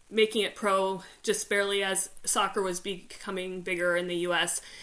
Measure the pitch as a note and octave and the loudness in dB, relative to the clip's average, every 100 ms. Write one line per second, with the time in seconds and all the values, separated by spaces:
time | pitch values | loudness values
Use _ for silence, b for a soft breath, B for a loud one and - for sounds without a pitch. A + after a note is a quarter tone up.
0 | - G#3 G#3+ A3 F#3 - G#3 F#3+ F#3+ F#3+ | -2 4 4 4 0 0 2 4 2 0
1 | b b - G3+ - G3+ G3+ G3+ G3 F#3 | b b -2 -2 0 0 2 0 2 0
2 | - - - - G3+ G#3+ F#3+ F3+ G3+ F3+ | -2 -4 0 2 2 0 -2 -2 -6 -8
3 | - - - F#3+ F#3 F#3 F3+ F3 F3 F3 | -10 -12 -8 -6 -6 -6 -4 0 2 2
4 | F3+ F3 F3 E3+ E3+ - B B | 0 0 2 2 2 -2 B B